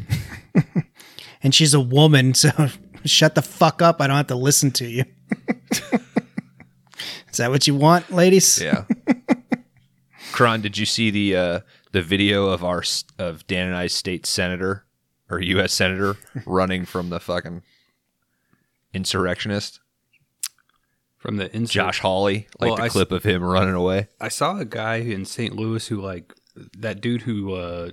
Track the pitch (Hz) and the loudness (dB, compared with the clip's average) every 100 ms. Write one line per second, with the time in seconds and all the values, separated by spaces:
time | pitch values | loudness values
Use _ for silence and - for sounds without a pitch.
0 | - - - - - - - 180 - - | -4 -4 -4 -16 -4 -2 0 -2 -4 -10
1 | - - - - 139 - 156 143 123 135 | -20 -20 -20 -2 2 4 4 4 4 6
2 | 156 143 127 127 147 - 139 - - - | 8 8 6 4 4 4 0 -2 -16 -8
3 | - - 156 156 - - 160 - 170 165 | 0 4 4 4 -2 2 2 4 4 4
4 | 139 135 - 123 131 - 143 - 120 117 | 2 0 0 0 2 2 2 0 -4 -4
5 | 131 _ - - - - - - - 254 | -4 _ -10 -6 -6 -6 -6 -8 -2 -4
6 | - - - - - - - _ _ - | -2 -6 -6 -10 -16 -20 -20 _ _ -16
7 | - - - - 120 135 151 143 151 175 | -14 -16 -10 -4 0 2 2 4 6 4
8 | - 180 180 190 - - - - - - | 2 4 6 6 6 2 2 0 0 -2
9 | - 247 - 254 - 247 - _ _ _ | -2 -2 -2 -4 -4 -8 -8 _ _ _
10 | _ - - - 120 113 104 101 107 - | _ -20 -8 2 2 2 -2 -4 -2 0
11 | 110 104 101 92 90 87 - _ _ 98 | 0 2 2 2 0 -2 -8 _ _ -4
12 | 82 95 101 101 98 87 90 90 - - | 2 4 4 4 2 0 -2 -4 -4 -6
13 | - - 87 82 - 90 90 90 90 - | -8 -8 -8 -8 -6 -4 -2 -4 -4 -4
14 | 95 90 - - 90 90 92 95 _ _ | -6 -6 -4 -4 -4 -2 -4 -6 _ _
15 | _ _ - 87 92 92 92 - 92 95 | _ _ -10 -6 -2 0 0 0 0 0
16 | 98 98 - - 92 92 92 92 87 90 | -2 -4 -10 -12 -2 0 0 -2 -6 -6
17 | 87 85 - 87 82 87 - _ _ _ | -6 -6 -6 -6 -6 -12 -18 _ _ _
18 | _ _ _ _ _ _ _ _ _ 95 | _ _ _ _ _ _ _ _ _ -8
19 | 92 95 92 87 107 101 - - _ _ | -4 -2 -2 -4 -4 -6 -6 -14 _ _
20 | _ _ _ _ - _ _ _ _ _ | _ _ _ _ -14 _ _ _ _ _
21 | _ _ - 104 92 110 - - 90 - | _ _ -8 -6 -6 -6 -2 -2 -2 -2
22 | 98 95 101 101 - - 113 107 117 101 | 0 0 0 -2 -6 -4 -2 -2 -2 0
23 | 92 92 107 90 90 92 95 90 90 95 | 0 0 0 0 0 0 0 0 0 0
24 | 101 - 113 - 147 196 117 113 110 113 | -4 -8 -8 -4 -4 -4 -8 -8 -6 -4
25 | 117 98 98 - 110 101 110 113 - 104 | -6 -6 -8 -8 -8 -6 -4 -4 -6 -6
26 | 95 90 - _ _ - - 98 110 101 | -6 -10 -14 _ _ -20 -20 -12 -10 -6
27 | 120 120 123 107 98 92 87 87 85 | -4 -4 -4 -6 -6 -6 -8 -8 -12